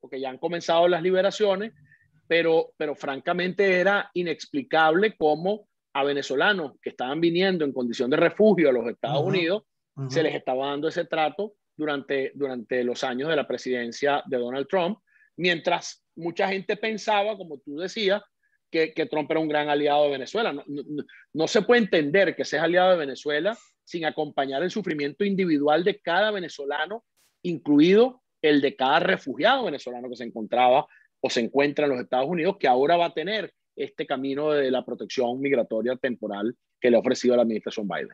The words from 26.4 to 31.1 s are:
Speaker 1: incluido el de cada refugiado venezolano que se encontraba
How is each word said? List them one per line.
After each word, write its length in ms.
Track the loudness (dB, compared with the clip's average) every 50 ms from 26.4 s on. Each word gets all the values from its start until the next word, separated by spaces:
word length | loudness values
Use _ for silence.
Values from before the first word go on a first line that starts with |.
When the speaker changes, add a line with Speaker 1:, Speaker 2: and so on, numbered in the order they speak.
| -8 -10 -10 -10 -8 -6 -4 -4 -4 -6 -8 -14 _ _ _ _ _ _ _ _ _
Speaker 1:
incluido 800 | -6 -6 -6 _ 4 6 6 8 8 8 6 6 4 2 _ _ _ _ _
el 200 | 2 4 4 4
de 140 | 2 0 -2
cada 240 | 0 0 2 2 2
refugiado 680 | 2 2 -2 -2 -4 -10 -6 0 2 2 2 2 0
venezolano 440 | -4 -6 -8 -10 -12 -12 -12 -12 -12
que 60 | -12
se 80 | -10 -12
encontraba 640 | -12 -10 -10 -8 -2 2 4 4 6 6 4 2 _ _ _ _ _